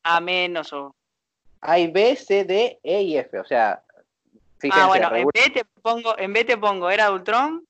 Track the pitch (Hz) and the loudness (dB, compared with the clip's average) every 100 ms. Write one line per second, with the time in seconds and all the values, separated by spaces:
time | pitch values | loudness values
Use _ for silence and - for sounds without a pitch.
0 | 165 170 175 180 180 170 147 143 139 - | -2 -2 0 -2 -2 -4 -8 -12 -14 -18
1 | _ _ _ _ _ _ 151 175 165 180 | _ _ _ _ _ _ 0 2 2 2
2 | 226 294 - 196 185 196 240 - 143 202 | 2 0 0 0 0 0 -2 -4 -4 -2
3 | 190 147 - 101 - 123 107 - _ _ | 0 -2 -4 -8 -2 0 0 -2 _ _
4 | _ _ _ _ _ _ 156 190 190 190 | _ _ _ _ _ _ 0 4 4 4
5 | 170 - 143 220 269 262 - _ 226 233 | 2 0 0 2 2 0 -8 _ -4 -2
6 | 226 214 190 214 233 226 208 190 175 208 | -2 -4 -2 0 0 0 0 0 0 2
7 | 214 190 185 226 294 330 - | 2 0 0 0 0 -4 -12